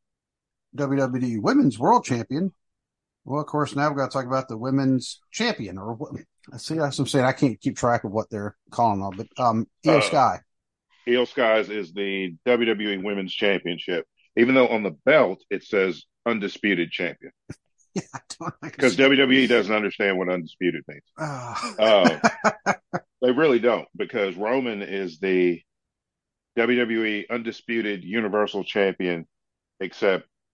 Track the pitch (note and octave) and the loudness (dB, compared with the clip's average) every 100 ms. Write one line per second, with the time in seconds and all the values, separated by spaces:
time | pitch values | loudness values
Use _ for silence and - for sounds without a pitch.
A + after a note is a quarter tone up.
0 | _ _ _ _ _ _ _ - C#3 C#3 | _ _ _ _ _ _ _ -6 -2 0
1 | C3 B2+ B2+ A2+ B2+ C4+ E3 G#2+ D3+ A#3+ | 0 -2 -4 -2 0 2 2 2 2 2
2 | - B2 A2+ C3+ F#3+ - _ _ _ _ | 2 -4 -4 -4 -4 -8 _ _ _ _
3 | _ _ - C#3 D3+ D3 C#3+ C#3+ D3+ C#3 | _ _ -8 -8 -4 -2 -2 0 0 0
4 | C3 C3+ B2+ C3 C3 A2+ B2+ C3+ C3+ C3 | -2 -4 -2 -4 -4 -6 -2 0 2 0
5 | - - _ - A#3 G3 G2+ F#2+ G#2 A#2 | -2 -14 _ -4 -4 -4 -8 -10 -10 -10
6 | D3 - - _ - A#2+ - D#3+ C#3+ - | -12 -14 -18 _ -20 -14 -8 -4 -2 -2
7 | C3 C#3 B2+ - C#3 G#2+ C#3 - B2 A#2+ | -2 2 2 2 0 0 -6 -2 0 0
8 | A2 G#2 G#2 G#2+ G#2 - _ - A#2 G2+ | -2 -6 -6 -8 -10 -12 _ 0 0 0
9 | G2 F#2+ A2+ - B2+ A2 G#2+ _ D#3 A#2 | -4 -8 -12 -2 0 0 -2 _ 2 4
10 | - D3+ A#2+ F2+ - _ _ _ _ _ | 4 4 2 0 -8 _ _ _ _ _
11 | - B2 A#2+ - A#2 A2 G2 G#2 E2+ F#2 | 0 2 2 0 2 2 0 -4 -6 -6
12 | G2+ G2 F#2 E2 B2 A#2+ A#2 G#2 G#2 G2 | -4 -2 -6 -4 0 2 2 0 -2 -4
13 | G2 G2 F#2 - G#2 G2 - F2 - F2+ | -4 -4 -6 -2 0 0 -2 -6 -4 -6
14 | - _ _ - A#2+ C3 A#2+ A2+ G2+ D#2 | -6 _ _ 2 4 6 4 2 -2 -2
15 | - D3+ G#2+ F#2+ - G2 - G#2 F#2+ E2+ | 4 4 4 0 -6 -8 -2 0 0 -2
16 | - _ A#2 A2+ G2 - G#2 F#2 E2 - | -12 _ -4 -4 -4 -4 0 0 -2 -4
17 | F2 D2 - - - - _ _ _ F#3+ | -6 -8 -16 -20 -20 -20 _ _ _ -10
18 | - - - - E3 - - - B2+ F#2 | -10 -12 -16 -14 -12 -12 -14 -2 0 4
19 | C3+ C3+ C3+ C3 A#2+ A#2+ G2 G#2+ G2+ - | 4 6 4 4 4 2 2 0 -2 0
20 | G2+ F#2 F2+ F2+ E2 - F2+ - - C#3+ | 0 0 -2 -4 -6 -4 -2 -2 -6 -18
21 | - - D#3 C3+ A#2+ - - - A3 G#3+ | -20 -12 -10 -8 -10 -8 -8 2 6 8
22 | - D#2 A3+ - G#3+ - - - _ F3+ | 6 4 2 2 -2 -2 -2 -4 _ -10
23 | - _ B2+ B2+ D#3+ A#2+ A#2+ G#2 - - | -10 _ 0 2 4 4 2 0 -2 -8
24 | F#2+ A#2 G2 F2 G#2 C3 B2+ G#2 F#2 G2 | -6 -2 -2 -2 -2 -2 -2 -6 -6 -6
25 | F#2 D#2+ F#2+ F#2 F2+ E2 - _ _ _ | -6 -4 0 2 2 0 -6 _ _ _
26 | _ _ _ _ _ - A#2 B2 A#2 A2+ | _ _ _ _ _ -2 0 2 0 -2
27 | A2 G#2 - A#2+ A2+ G#2 - A#2 G#2 G2+ | -2 -4 -6 -8 -8 -10 -6 -4 -2 -4
28 | E2 A2 G#2+ G#2 G#2 G2+ F2+ G#2+ G2 F#2 | -4 -4 0 0 0 -2 -4 0 0 0
29 | F#2 E2+ E2 _ _ _ _ - F#2 - | -2 -4 -8 _ _ _ _ -12 -10 -2
30 | G#2 F#2 - _ _ | 0 0 -2 _ _